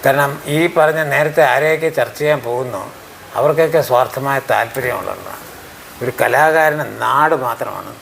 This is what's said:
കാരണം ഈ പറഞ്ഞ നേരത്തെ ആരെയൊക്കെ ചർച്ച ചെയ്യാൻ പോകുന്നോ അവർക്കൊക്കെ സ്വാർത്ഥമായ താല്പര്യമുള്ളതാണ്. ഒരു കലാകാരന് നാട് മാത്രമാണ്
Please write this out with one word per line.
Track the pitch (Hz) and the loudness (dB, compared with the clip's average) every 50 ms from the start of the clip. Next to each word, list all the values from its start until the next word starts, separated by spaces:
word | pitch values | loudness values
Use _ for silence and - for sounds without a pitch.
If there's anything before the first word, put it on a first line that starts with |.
| - | 2
കാരണം | 135 135 143 143 139 143 151 - - 147 | 2 2 2 0 -2 -2 -8 -6 -2 0
ഈ | 156 170 175 165 | 0 0 2 2
പറഞ്ഞ | 165 156 156 156 160 156 143 | 2 2 2 2 0 -2 0
നേരത്തെ | 139 139 151 156 151 165 156 131 | 0 0 0 2 4 4 4 4
ആരെയൊക്കെ | 123 135 147 156 160 151 160 160 - | 4 2 2 2 0 2 0 -2 0
ചർച്ച | 147 120 117 - - | 0 -2 -2 -2 -2
ചെയ്യാൻ | 147 147 151 139 117 117 | 0 0 0 0 -2 -4
പോകുന്നോ | 120 123 131 127 110 95 - - - - - - - - - - - - | -4 -4 -4 -6 -6 -8 -10 -12 -14 -18 -20 -20 -20 -20 -20 -8 -4 0
അവർക്കൊക്കെ | 131 147 147 156 165 151 156 160 135 - | 2 2 4 4 2 4 4 0 2 4
സ്വാർത്ഥമായ | 127 123 127 117 - 131 135 139 139 135 - - | 2 2 2 2 -2 -6 -2 -2 -2 -2 0 0
താല്പര്യമുള്ളതാണ്. | 117 107 113 117 - 135 123 123 117 101 95 95 98 92 92 95 - - - - - - - - - - - - - - | 0 0 0 -2 -4 -6 -4 -4 -4 -4 -6 -8 -10 -10 -12 -14 -14 -14 -16 -18 -18 -20 -20 -20 -20 -20 -20 -20 -12 -8
ഒരു | 120 123 - - | -6 -6 -2 0
കലാകാരന് | 117 117 120 135 151 160 156 160 156 156 147 151 147 113 107 113 117 | 0 2 4 4 4 4 4 4 2 2 2 0 -6 -8 -6 -4 -2
നാട് | 117 123 139 151 160 165 139 127 | 0 2 2 4 4 2 0 0
മാത്രമാണ് | 120 117 - 123 110 101 95 95 - 113 - | -4 -4 -4 -6 -8 -8 -10 -12 -14 -16 -18